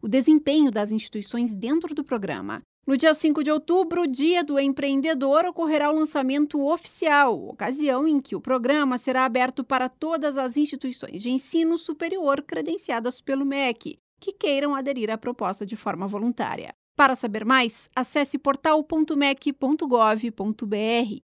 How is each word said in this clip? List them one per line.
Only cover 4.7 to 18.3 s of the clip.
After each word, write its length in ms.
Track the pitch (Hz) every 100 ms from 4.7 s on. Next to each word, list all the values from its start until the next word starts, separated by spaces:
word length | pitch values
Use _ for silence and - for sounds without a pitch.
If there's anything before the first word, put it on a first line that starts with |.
| 269 277 277 294 311 269 294
ocorrerá 440 | 359 339 330 302 294
o 60 |
lançamento 640 | 311 311 302 262 277 294 294
oficial, 800 | 277 330 - - 330 285 277 196 98
ocasião 600 | - 202 269 294 254 311
em 120 | 294
que 140 | 262
o 60 | 180
programa 580 | - 254 240 294 277 247
será 260 | - 254
aberto 380 | 262 240 254 262
para 260 | 254 262 254
todas 480 | _ 311 330 294 277
as 200 | 254 269
instituições 680 | 294 277 262 240 - -
de 80 | 226
ensino 480 | 262 - 330 320 330
superior 640 | - 302 339 381 302 277
credenciadas 760 | 285 330 311 359 - 240 233 254
pelo 260 | - 269 277
mec, 500 | 277 269 226 - - _ _
que 120 | -
queiram 420 | - 392 277 285
aderir 340 | 277 269 262 214
à 80 | 220
proposta 480 | 240 247 190 196
de 120 | 202 220
forma 320 | - 170 196
voluntária. 640 | 202 226 240 - - - - _ -
Para 180 | 277
saber 300 | 262 233 208
mais, 440 | 220 262 233 - -
acesse 420 | - 254 311 285